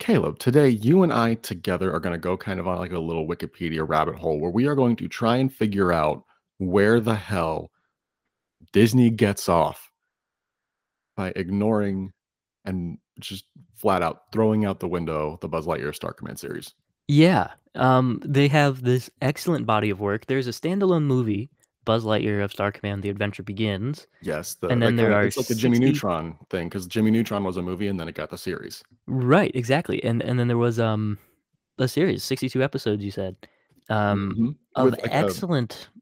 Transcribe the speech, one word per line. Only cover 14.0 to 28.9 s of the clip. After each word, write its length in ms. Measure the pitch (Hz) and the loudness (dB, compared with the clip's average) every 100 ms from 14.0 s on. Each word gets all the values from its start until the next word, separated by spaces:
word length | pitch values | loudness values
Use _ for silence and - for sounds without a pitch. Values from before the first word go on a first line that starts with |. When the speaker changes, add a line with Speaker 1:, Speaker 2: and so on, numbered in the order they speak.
Speaker 1:
out 300 | 82 78 _ | 0 -4 _
throwing 340 | 113 110 107 104 | 0 2 2 0
out 140 | 95 | -2
the 80 | 92 | -4
window 500 | 85 80 78 76 82 | -4 -2 -2 -4 -6
the 60 | 82 | -6
Buzz 180 | 80 78 | -6 -4
Lightyear 260 | 78 71 73 | -4 -6 -8
Star 180 | - | -10
Command 260 | - - - | -10 -12 -12
series. 340 | - 82 - - _ _ - | -12 -12 -14 -20 _ _ 0
Speaker 2:
Yeah, 440 | 147 165 160 87 - _ - | 4 6 4 0 -6 _ 0
um, 460 | 127 127 127 117 - | 4 4 2 -2 -2
they 220 | 139 143 | 2 4
have 340 | 151 143 131 | 4 2 0
this 280 | 123 127 - - | 0 0 -2 -6
excellent 440 | 131 147 - 156 113 | -4 -2 -2 -2 0
body 240 | 107 107 | 0 0
of 100 | 95 | -2
work. 260 | 101 104 - | -2 -4 -2
There's 220 | 131 123 | -4 -4
a 40 | |
standalone 520 | 113 156 190 196 170 | -6 -4 0 2 2
movie, 460 | 147 127 117 101 123 _ _ _ - | 2 2 0 -2 -6 _ _ _ 0
Buzz 200 | 113 110 | 0 2
Lightyear 360 | 107 110 104 | 0 0 -2
of 80 | 101 | -2
Star 180 | - 101 | -2 -4
Command: 320 | - 104 101 | -2 -6 -4
The 60 | 101 | -4
Adventure 340 | 98 104 101 | -4 -4 -6
Begins. 640 | 95 98 110 98 113 151 - _ | -10 -4 -2 -2 -4 -8 -12 _
Speaker 1:
Yes, 340 | 92 78 82 - | -8 -6 -8 -6
the, 140 | - | 0
Speaker 2:
And 120 | 120 | 2
Speaker 1:
that 40 | 117 | 4
Speaker 2:
then 80 | 117 | 4
there 100 | 113 | 4
Speaker 1:
kinda, 100 | 104 | 4
Speaker 2:
are 80 | 101 | 2
Speaker 1:
it's 100 | 101 | 0
like 100 | 123 | -2
the 80 | 113 | 0
Jimmy 200 | 123 120 | 2 4
Speaker 2:
sixty 160 | 131 | 4
Speaker 1:
Neutron 460 | 147 104 82 82 82 - | 2 0 -4 -6 -12 -8
thing, 200 | 95 85 | -6 -4
'cause 180 | 101 92 | -6 -4
Jimmy 240 | 113 110 | 0 2
Neutron 320 | 110 110 101 | 2 0 -2
was 140 | 98 90 | -4 -4
a 40 | |
movie 280 | 87 92 101 | -6 -4 -4
and 100 | 95 | -4
then 80 | 82 | -6
it 80 | 78 | -8
got 140 | 78 | -10
the 80 | 90 | -10
series. 460 | - 85 - - - | -8 -8 -10 -16 -20